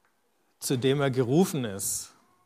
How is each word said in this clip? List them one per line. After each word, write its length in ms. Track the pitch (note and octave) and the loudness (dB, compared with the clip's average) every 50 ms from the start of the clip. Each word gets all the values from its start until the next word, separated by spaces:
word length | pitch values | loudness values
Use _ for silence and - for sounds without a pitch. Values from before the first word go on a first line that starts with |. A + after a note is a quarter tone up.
| _ _ _ _ _ _ _ _ _ _ _ _ | _ _ _ _ _ _ _ _ _ _ _ _
zu 180 | - - D3 | -4 -4 -2
dem 240 | B2 A2+ C3 C3+ D3 | 0 2 2 2 2
er 100 | C#3+ C#3 | 0 0
gerufen 540 | B2 B2+ C3 A2+ C3 E3 G3 F#3 - D3 B2 | 2 0 0 2 4 4 4 2 0 -4 -4
ist. 480 | A2 F#2+ G2 G2 - - - - - - _ _ _ _ _ _ | -6 -6 -6 -6 -6 -6 -6 -8 -12 -18 _ _ _ _ _ _